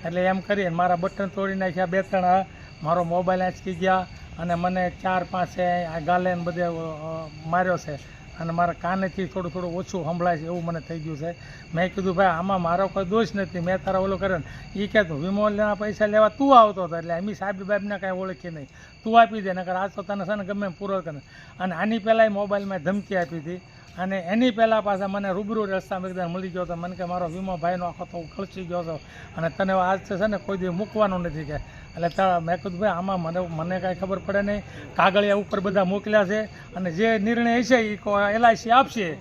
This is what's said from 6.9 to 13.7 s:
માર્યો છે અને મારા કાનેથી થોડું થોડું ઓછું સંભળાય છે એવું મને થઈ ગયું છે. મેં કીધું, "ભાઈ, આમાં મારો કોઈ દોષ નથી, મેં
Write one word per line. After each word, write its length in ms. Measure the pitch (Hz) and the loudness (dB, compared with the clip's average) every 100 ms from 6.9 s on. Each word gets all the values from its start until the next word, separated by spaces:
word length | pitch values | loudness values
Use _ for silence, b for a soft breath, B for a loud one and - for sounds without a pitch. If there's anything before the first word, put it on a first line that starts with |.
| 151 156 160 160 151 160 | -8 -8 -8 -10 -12 0
માર્યો 300 | 175 185 175 | 2 2 0
છે 180 | - 139 B B B - | -2 -10 B B B -8
અને 140 | 165 | -4
મારા 200 | 165 175 | 0 0
કાનેથી 540 | 160 170 190 190 196 185 | 0 -2 0 -2 -2 -4
થોડું 260 | 190 175 | -4 -6
થોડું 240 | 180 175 175 | -6 -6 -6
ઓછું 280 | 180 190 | -4 -4
સંભળાય 340 | 156 175 175 160 | -2 0 2 2
છે 60 | |
એવું 200 | 160 175 | -2 -4
મને 160 | 170 165 | -4 -6
થઈ 200 | - 165 | -6 -8
ગયું 160 | 156 147 | -6 -6
છે. 180 | 165 170 B B B | -6 -8 B B B
મેં 200 | 165 185 | -2 -2
કીધું, 220 | 196 190 175 | 0 0 4
"ભાઈ, 100 | 190 | 4
આમાં 360 | 165 185 190 | 4 0 0
મારો 240 | 170 175 196 | 2 2 0
કોઈ 180 | 196 | -2
દોષ 240 | 180 220 226 | 0 2 2
નથી, 260 | 202 180 180 | -2 -4 -4
મેં 240 | 170 | -2